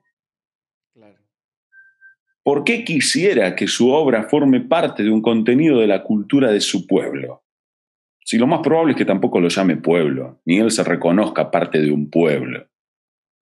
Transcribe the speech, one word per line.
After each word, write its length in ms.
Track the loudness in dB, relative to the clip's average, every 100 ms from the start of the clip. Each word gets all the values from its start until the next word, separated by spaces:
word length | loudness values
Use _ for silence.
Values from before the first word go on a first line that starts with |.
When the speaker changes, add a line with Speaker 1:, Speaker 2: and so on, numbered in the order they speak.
| _ _ _ _ _ _ _ _ _
Speaker 1:
Claro. 220 | _ -20 _ _ _ _ _ _ -20 _ _ -20 _ _ _
Speaker 2:
¿Por 200 | -2 -2 0
qué 180 | -2
quisiera 720 | -2 -4 -2 0 0 2 0 -2
que 120 | -4
su 220 | 0 2
obra 320 | 2 2 0 0
forme 300 | 0 2 2
parte 420 | 2 0 0 -2
de 60 | 0
un 120 | 0
contenido 580 | 0 0 2 2 4 2
de 80 | 2
la 160 | 0
cultura 480 | -2 -4 0 0 2
de 80 | 0
su 240 | 0 -4 -2
pueblo? 560 | -2 -2 -8 -10 -14 _ _ _ _ _ _ _ _
Si 140 | -4 0
lo 100 | 0
más 120 | 0
probable 300 | 0 2 2
es 60 | 0
que 80 | 0
tampoco 340 | 0 0 0
lo 80 | 0
llame 300 | 0 0 0
pueblo, 640 | 0 0 0 -2 -8 -8 -2
ni 120 | 0
él 100 | 2
se 120 | 0
reconozca 640 | -2 -2 0 2 0 -2 -2
parte 300 | -2 -2 0
de 100 | 0
un 180 | 0 -2
pueblo. 580 | 0 0 0 -4 -12 -16 _ _ _ _ _ _ _